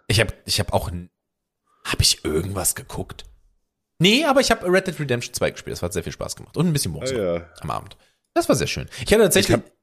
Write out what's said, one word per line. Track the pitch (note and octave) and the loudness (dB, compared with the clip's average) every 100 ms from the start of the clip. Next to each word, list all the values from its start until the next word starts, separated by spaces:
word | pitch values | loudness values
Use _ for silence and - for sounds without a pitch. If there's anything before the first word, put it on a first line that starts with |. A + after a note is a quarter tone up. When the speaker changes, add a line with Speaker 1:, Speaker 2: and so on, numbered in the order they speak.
| - | -6
Speaker 1:
Ich | G#2 | -4
hab, | G#2 - | -4 -6
ich | - - | -6 -4
hab | G2+ | -2
auch | F#2+ - | -2 -4
n-, | F2 F2 _ _ _ _ _ _ _ | -10 -12 _ _ _ _ _ _ _
hab | - - | -8 0
ich | - - D#2+ | 2 2 -2
irgendwas | D2+ F#2+ F#2+ F2+ | -2 -2 -4 -4
geguckt? | - B2+ - - - - _ _ _ _ _ _ - | -4 -8 -12 -12 -12 -20 _ _ _ _ _ _ 2
Nee, | F3+ A#3+ | 6 6
aber | D#4+ C#4 | 4 4
ich | - | 4
hab | - | 2
Red | F3+ F#3 F#3 | 2 2 2
Dead | D#3 | -4
Redemption | C#3+ A#2+ - | -2 -2 -4
zwei | - D#2 | -2 -2
gespielt. | - - | -2 -10
Das | - | -6
hat | F2 | -4
sehr | F2+ | -4
viel | D#2+ | -6
Spaß | - - | -8 -10
gemacht. | - - - | -10 -8 0
Und | F3 | 0
ein | |
bisschen | D3 - | 0 -2
Warzone | D#2 C3 B2+ | -6 -4 -2
Speaker 2:
Ah, | F#2 E2+ | -2 -2
ja. | E2+ - | -6 -12
Speaker 1:
am | D#2 | -8
Abend. | A1 - - _ _ _ | -8 -8 -20 _ _ _
Das | - E4+ | -2 2
war | C#3 | 2
sehr | D#2+ | 0
schön. | - C2 - | -4 -8 -6
Ich | - | 2
hatte | G#3 | 4
tatsächlich | F3+ F#3 - A2+ | 6 4 4 2
Speaker 2:
Ich | |
hab | - _ | 0 _